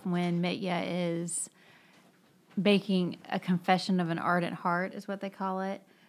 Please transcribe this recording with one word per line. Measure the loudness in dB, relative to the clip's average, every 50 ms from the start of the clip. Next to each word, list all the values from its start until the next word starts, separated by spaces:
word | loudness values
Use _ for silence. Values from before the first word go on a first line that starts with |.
| -4
when | -2 0 0 2 2 0 0
Mitya | 0 0 -2 -2 -2 -2 -2 -2 -2
is | -2 -2 -2 -2 -2 -2 -2 -4 -4 -6 -6 -8 -8 -12 _ -20 -20 -20 -20 -20 -20 -20 -20 _ -20 _ _ _ _ _ _ _ _ -4 0
making | 4 6 4 4 4 2 2 2 2 0 -2 -6 -8 -6
a | -6 -4
confession | 0 0 0 0 4 4 2 2 4 2 2 2
of | 2 0
an | 0 -2
ardent | 0 2 2 2 2 0 -4
heart, | -4 -2 0 0 0 -2 -4 -6
is | -10 -8 -8
what | -8 -8
they | -8 -10
call | -8 -6 -6 -4 -4 -4
it. | -4 -4 -6 -8 -12 _ -20 _ -20